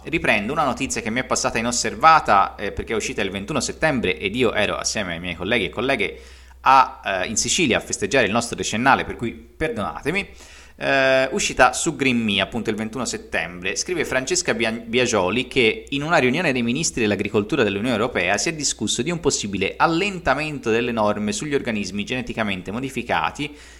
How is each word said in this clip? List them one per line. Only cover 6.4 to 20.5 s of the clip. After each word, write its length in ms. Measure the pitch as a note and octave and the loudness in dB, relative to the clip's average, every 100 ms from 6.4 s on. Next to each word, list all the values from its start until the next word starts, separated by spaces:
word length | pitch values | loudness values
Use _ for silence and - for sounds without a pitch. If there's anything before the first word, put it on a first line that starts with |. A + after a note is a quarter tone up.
| - - | -20 -2
a, 400 | - C3+ - - | 6 6 6 0
eh, 240 | - F#2+ F2+ | -4 -2 -2
in 80 | A2 | -2
Sicilia 400 | A#2+ - D#3 F#2 | -2 2 2 2
a 40 | |
festeggiare 440 | - - G2 C#3 G#2 | 0 -4 0 2 2
il 60 | |
nostro 240 | A2+ A#2 F2+ | 2 -2 -4
decennale, 480 | F#2+ G#2+ C3 A2 | -4 0 4 4
per 140 | E2+ - | 2 -6
cui 140 | A#2 | -6
perdonatemi. 1000 | - - - D#3+ A2+ F2+ - - F#3+ F#3 - - - - - | -8 -14 -6 -4 -4 -6 -4 -4 -4 -6 -12 -20 -20 -20 -6
Eh, 540 | C#3 C#3 C3+ C3 C3+ | 0 4 6 6 4
uscita 400 | G#3 - A#2+ B2+ | 0 -2 4 4
su 240 | - - C#3 | 4 -2 0
Green 220 | C3+ A#2+ | 2 2
Me, 240 | A2 G2 | 2 2
appunto, 300 | G2 A#2 G#2+ | 0 -2 -4
il 40 | G#2+ | -4
ventuno 300 | A2 C3 A#2 | -4 -6 -6
settembre, 680 | G#2+ - G2 E2+ F2+ F#2 G#2 | -6 -6 -4 -4 -6 -6 -4
scrive 300 | - F3 A#2 | -4 -2 -2
Francesca 500 | B2+ C3 F3 - A2 | -2 0 -2 0 0
Bia-, 280 | A2+ A2+ | 0 -2
Biagioli 640 | A#2 A#2+ B2 G#2+ F2+ A2+ B2 | -2 0 2 4 2 2 0
che 380 | C3+ A2+ - - | 2 2 2 -4
in 120 | C#3+ | -6
una 160 | D3 E3+ | 0 2
riunione 340 | B2+ C#3+ E3 | 4 2 0
dei 120 | B2+ | 0
ministri 360 | A#2 C3 E3 - | 0 0 -2 0
dell'agricoltura 600 | A2 G2 G2+ A2 G#2 D3+ | 0 0 0 0 0 2
dell'Unione 340 | G#2+ G2 A#2 A2 | 2 0 -2 0
Europea 440 | A#2 G#2 F2 G#2 | 0 0 0 0
si 100 | E3+ | 0
è 60 | D#3+ | -4
discusso 480 | C3+ - G#2 - | -4 -2 -2 -2
di 80 | B2 | -2
un 80 | E3+ | 0
possibile 560 | D3 - G#2+ G2 F#2+ - | 0 0 -2 -2 -2 0
allentamento 920 | D#3 E3 G3+ F#3 - C3+ D3+ | 0 2 -2 -2 -2 0 -2